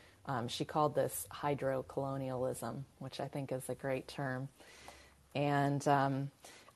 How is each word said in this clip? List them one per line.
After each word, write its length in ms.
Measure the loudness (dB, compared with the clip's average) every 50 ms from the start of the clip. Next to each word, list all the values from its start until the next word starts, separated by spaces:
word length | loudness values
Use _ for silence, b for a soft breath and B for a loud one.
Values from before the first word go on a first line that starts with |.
| -20 -20 -20 -14 -6
Um, 220 | -2 -2 -2 0 -2
she 180 | -2 -2 -4
called 280 | 0 2 4 4 4 4
this 320 | 4 2 2 0 -4 -8 -8 -10
hydrocolonialism, 1500 | -4 0 0 0 2 2 0 0 0 -2 -4 -4 -4 -2 -2 -2 -2 -2 -2 -2 0 0 0 -2 -2 -4 -6 -6 -6 -8 -10 -12 -12
which 220 | -12 -10 -6 -6
I 80 | -6 -4
think 220 | -4 -4 -4 -2
is 200 | -4 -4 -4 -4
a 40 | -6
great 320 | -4 -2 -2 -2 -2 -2 -6
term. 400 | -6 -4 -2 -2 -2 -2 -4 -6 -10 -14 -20 -20 -20 -20 -18 -18 -18 -20 -20 -20 -20 -20 -18 -6 -2
And, 520 | 0 2 4 4 4 4 4 2 2 4 4
um, 420 | 6 6 6 4 2 0 -2 -4 -6 _ -20 -20 -20 -20 -20 -16 -4